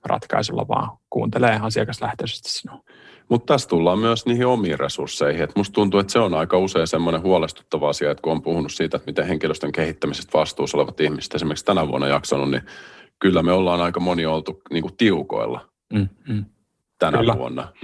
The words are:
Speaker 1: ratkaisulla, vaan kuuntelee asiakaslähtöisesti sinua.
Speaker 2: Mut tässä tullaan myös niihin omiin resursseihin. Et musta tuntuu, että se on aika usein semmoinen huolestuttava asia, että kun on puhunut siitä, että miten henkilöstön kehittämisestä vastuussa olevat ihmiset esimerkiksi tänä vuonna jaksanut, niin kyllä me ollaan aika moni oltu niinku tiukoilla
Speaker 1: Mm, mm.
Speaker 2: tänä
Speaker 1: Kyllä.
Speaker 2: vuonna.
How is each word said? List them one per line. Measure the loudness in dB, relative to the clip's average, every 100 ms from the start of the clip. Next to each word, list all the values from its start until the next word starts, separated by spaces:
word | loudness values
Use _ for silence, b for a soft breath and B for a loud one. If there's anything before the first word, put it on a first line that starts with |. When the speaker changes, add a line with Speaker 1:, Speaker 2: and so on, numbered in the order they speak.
Speaker 1:
ratkaisulla, | -4 -4 0 -2 -2 -4 -2
vaan | -2 -2 -8 -6
kuuntelee | -4 -2 2 2 2
asiakaslähtöisesti | 0 -2 -2 -4 -6 -6 -8 -8 -8
sinua. | -10 -10 -18 _ B B B B
Speaker 2:
Mut | 0
tässä | 4 2 2
tullaan | 2 4 4
myös | 2 2
niihin | 0 2
omiin | 4 2 0 -2
resursseihin. | -4 -4 -6 0 0 0
Et | -2
musta | -2 0
tuntuu, | 2 4 2
että | 2
se | 2
on | 2
aika | 2 2 2
usein | 2 0 0
semmoinen | 0 0 0
huolestuttava | 2 2 2 -6 -6 -2 0
asia, | 0 -2
että | 0
kun | -2
on | -2
puhunut | 0 -2 -2
siitä, | -2 -2 -2
että | -4
miten | -2 -2
henkilöstön | 0 -2 -2 -4
kehittämisestä | -2 -4 -2 -6 -6 0 0
vastuussa | 0 -2 -2 0
olevat | -2 0
ihmiset | -2 -2 -6
esimerkiksi | -4 -4 -2
tänä | 0 0 0
vuonna | 0 0
jaksanut, | 0 0 -2 0
niin | -2 -6 B B B B 0
kyllä | 2 4
me | 4
ollaan | 4 2 2
aika | 0 0
moni | 0 0
oltu | 0 -2 -4 -12 -6
niinku | -6 -4 2
tiukoilla | 2 2 -2 -4 -4 -6 -12 _ -4
Speaker 1:
Mm, | -2 -2 -6 -6
mm. | -6 -6 _ _ _ _ -2
Speaker 2:
tänä | 0 2
Speaker 1:
Kyllä. | 2 0
Speaker 2:
vuonna. | -4 -8 -10 -6